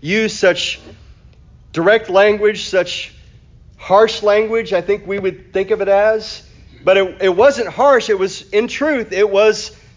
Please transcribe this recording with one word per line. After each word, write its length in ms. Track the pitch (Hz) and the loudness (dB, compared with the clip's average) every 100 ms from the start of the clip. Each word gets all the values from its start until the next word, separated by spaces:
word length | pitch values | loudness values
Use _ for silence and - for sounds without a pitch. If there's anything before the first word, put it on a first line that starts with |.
used 360 | 147 208 220 - | -6 -4 -4 0
such 420 | 185 175 - - - - - - - _ - - - | 0 0 -4 -10 -16 -20 -20 -20 -20 _ -20 -20 -14
direct 360 | 160 175 220 220 | -2 2 2 2
language, 560 | 190 208 208 208 202 - | 2 2 2 0 -2 -4
such 480 | 190 175 - - - - - _ - - - | -2 -2 -6 -14 -18 -20 -20 _ -20 -20 -20
harsh 460 | - 190 220 - | 0 4 4 2
language, 480 | 208 208 220 226 185 | 0 0 0 -2 -2
I 80 | 180 | -4
think 240 | 196 202 185 | -2 -4 -4
we 140 | 196 | -6
would 340 | 190 - - | -6 -8 -8
think 180 | 190 196 | -6 -4
of 100 | 202 | -2
it 80 | 196 | 0
as. 560 | 196 214 220 208 - - - - - | 2 2 0 -4 -18 -20 -20 -20 -8
But 140 | - 196 | 0 2
it, 240 | 190 - | 2 -2
it 140 | 190 180 | -2 4
wasn't 340 | 269 254 202 | 4 4 -6
harsh. 400 | 151 277 254 - | 0 4 4 2
It 100 | 196 | -2
was, 300 | 190 - - | -2 -6 -4
in 160 | 208 240 | -2 -2
truth, 420 | - 294 277 214 | -2 -2 -2 -4
it 180 | 180 208 | -2 0
was 460 | 196 214 214 - - - | 2 2 2 -6 -18 -20